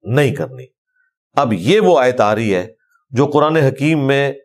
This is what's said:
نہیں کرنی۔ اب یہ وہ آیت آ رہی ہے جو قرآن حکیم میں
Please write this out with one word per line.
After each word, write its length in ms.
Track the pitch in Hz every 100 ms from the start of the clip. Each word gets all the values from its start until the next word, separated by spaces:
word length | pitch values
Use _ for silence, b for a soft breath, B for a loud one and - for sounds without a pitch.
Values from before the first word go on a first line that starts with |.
نہیں 320 | - 127 139
کرنی۔ 320 | - 78 64 65 _ _ _ _ _ _ -
اب 160 | 139
یہ 280 | 98 101 208
وہ 200 | 185 160
آیت 200 | 127 123
آ 140 | 104
رہی 200 | 107 113
ہے 120 | 92 90 _ _ _ _
جو 160 | 123 143
قرآن 300 | 147 151 160
حکیم 500 | 139 135 147 160 135
میں 260 | 139 139 135